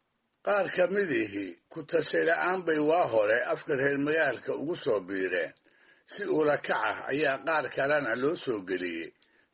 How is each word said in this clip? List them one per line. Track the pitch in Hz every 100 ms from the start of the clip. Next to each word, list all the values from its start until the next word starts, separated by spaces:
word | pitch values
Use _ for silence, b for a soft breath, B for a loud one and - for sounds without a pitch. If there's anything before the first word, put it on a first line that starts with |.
| _ _ _ _ -
Qaar | 202 156
ka | 180 175
mid | 202 185
ihi | 117 107 101 92 - -
ku | 160
tashay | 147 160 143 170 160
la'aan | 160 170 185 165
bay | 151
waa | 151 175 139
hore | 113 104 117
afka | 143 160 - 135
reer | 139 139
magaalka | 147 160 143 113 -
ugu | 123 143 165
soo | 139 104
biireen. | 90 95 92 87 78 - _ b b b b
Si | - 392
ula | 151 151 139
kac | - 139
ah | 107 98 -
ayaa | 139 143 135 165
qaar | 156 127
kalena | 147 139 151 120 120
loo | 139 170
soo | 135 107
geliyey. | 92 92 90 82 80 - b b b